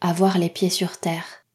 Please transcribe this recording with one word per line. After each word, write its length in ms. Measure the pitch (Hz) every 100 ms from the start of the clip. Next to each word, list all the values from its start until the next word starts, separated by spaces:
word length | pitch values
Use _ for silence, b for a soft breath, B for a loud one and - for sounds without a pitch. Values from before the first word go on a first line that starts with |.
avoir 380 | 175 170 190 185
les 100 | 170
pieds 220 | - 185
sur 280 | - 180 -
terre 460 | 170 165 - - _